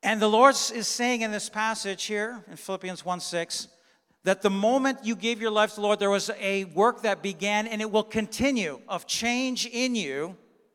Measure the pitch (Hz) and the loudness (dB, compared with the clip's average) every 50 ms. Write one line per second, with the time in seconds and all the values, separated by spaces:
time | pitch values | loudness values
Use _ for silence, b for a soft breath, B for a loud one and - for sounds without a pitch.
0 | - 190 220 214 208 214 208 220 247 277 262 - - - 220 240 208 - - - | 0 0 2 4 4 4 6 8 8 8 8 6 -2 -4 -4 -4 -4 -4 -4 -2
1 | 240 240 247 240 226 220 208 208 208 - - 214 220 220 226 214 - 196 196 185 | 0 0 0 0 -2 -4 -4 -6 -8 -6 -6 -4 -2 -2 -2 -4 -4 -6 -6 -6
2 | - - 214 208 208 220 247 233 180 - 180 151 - - 190 185 190 185 185 165 | -6 -4 -4 -4 -4 -4 -8 -12 -16 -18 -18 -16 -8 -8 -8 -6 -6 -10 -10 -8
3 | - 180 180 180 - - - 170 170 170 - - - - _ b b b b b | -6 -6 -6 -4 -4 -4 -4 -4 -4 -2 -6 -8 -8 -10 _ b b b b b
4 | b b b b b 180 190 190 - 208 196 196 202 220 247 269 262 269 262 262 | b b b b b 2 2 4 4 0 2 4 2 4 4 4 2 2 -2 -2
5 | - 220 233 185 202 233 233 214 220 226 214 214 214 214 214 214 208 208 214 208 | -2 -4 -4 -2 0 -2 -2 0 -2 0 2 2 2 2 2 -2 2 2 2 2
6 | 202 202 196 196 185 - 220 - 208 190 196 196 190 180 151 165 202 233 240 240 | 4 2 2 2 0 -2 -6 -4 -2 -2 -2 -2 -4 -4 2 4 4 4 4 2
7 | - 220 196 - - 196 196 160 196 202 208 208 214 226 226 208 220 220 202 214 | -2 -2 -2 0 -2 -6 -6 -4 -2 0 0 0 0 -2 -4 -4 -4 0 0 0
8 | 208 214 - 220 214 214 - - 226 277 277 240 196 160 139 123 - - 202 175 | 0 0 -2 -4 -4 -2 -2 0 0 2 2 2 0 -2 -4 -8 -10 -8 -8 -8
9 | - - - - 226 233 240 247 262 262 254 - - 240 233 233 254 262 247 226 | -4 -4 -4 -2 0 0 0 0 0 -2 -2 -4 -4 -4 -2 -2 -2 0 0 -2
10 | 190 143 135 139 151 175 190 - _ _ _ _ _ _ _ | -2 -2 -4 -4 -4 -6 -8 -14 _ _ _ _ _ _ _